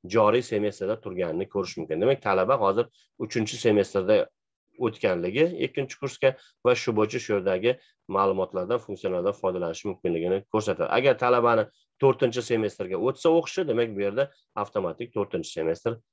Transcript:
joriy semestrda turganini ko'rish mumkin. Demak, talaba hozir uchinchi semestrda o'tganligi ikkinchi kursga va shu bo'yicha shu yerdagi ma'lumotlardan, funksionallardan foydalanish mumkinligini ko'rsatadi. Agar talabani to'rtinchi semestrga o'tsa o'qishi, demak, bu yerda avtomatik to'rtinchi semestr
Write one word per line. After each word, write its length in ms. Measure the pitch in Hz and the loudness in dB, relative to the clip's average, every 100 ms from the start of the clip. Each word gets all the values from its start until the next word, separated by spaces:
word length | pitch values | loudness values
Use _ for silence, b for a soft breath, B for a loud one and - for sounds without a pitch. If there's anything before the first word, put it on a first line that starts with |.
| 90 | 0
joriy 300 | 110 104 120 117 | 4 4 4 0
semestrda 440 | 107 104 - 95 113 | -2 -2 -2 -4 -4
turganini 440 | 101 90 87 80 95 | -6 -4 -4 -4 -4
ko'rish 220 | 101 90 - | -4 -4 -6
mumkin. 220 | 80 80 | -6 0
Demak, 200 | 113 139 107 | 2 2 0
talaba 280 | 95 95 131 | 0 2 2
hozir 220 | 98 101 117 b b _ | 2 0 -2 b b _
uchinchi 340 | 110 120 104 - 117 | -6 -4 -4 0 2
semestrda 500 | 104 98 98 92 104 - _ _ _ _ - 117 | 4 2 -2 2 2 2 _ _ _ _ -6 -6
o'tganligi 600 | - 107 90 87 110 165 180 135 | -2 -2 0 -2 0 0 0 -6
ikkinchi 300 | - 131 - | -4 -8 -8
kursga 280 | 135 - 135 131 B _ 123 | -10 0 0 0 B _ 0
va 100 | 120 | 2
shu 180 | - 107 | 0 0
bo'yicha 200 | 107 127 | 0 -2
shu 140 | - | -2
yerdagi 420 | 101 95 92 113 127 b _ - 98 | -2 0 0 0 -2 b _ -4 0
ma'lumotlardan, 640 | 98 95 92 92 90 120 - | 2 0 -2 -4 -2 -4 -4
funksionallardan 500 | 95 95 90 92 101 | -8 -4 -2 -2 -2
foydalanish 420 | 95 90 87 - 104 | -4 -2 -6 -6 -8
mumkinligini 480 | 92 90 82 87 95 - | -4 -2 -2 0 -2 -2
ko'rsatadi. 360 | 110 107 90 82 120 | -2 -2 -2 0 2
Agar 200 | 135 120 123 | 2 2 2
talabani 400 | 123 120 113 104 b _ _ | 4 4 2 0 b _ _
to'rtinchi 400 | 139 127 127 120 113 | 2 4 0 0 -2
semestrga 460 | 113 107 - 95 92 117 | -2 -2 -4 -6 -2 -2
o'tsa 200 | 135 170 165 | 0 2 2
o'qishi, 320 | 160 - 165 | 2 -6 -2
demak, 220 | 117 117 98 | 0 -2 -2
bu 40 | 101 | -4
yerda 180 | 110 139 b _ - | -2 -4 b _ -8
avtomatik 500 | 101 104 92 - 120 107 | -4 -4 -4 -6 -8 -4
to'rtinchi 340 | 98 90 78 - | -4 -4 -6 -4
semestr 400 | 80 82 - 117 _ | -2 -2 -4 -6 _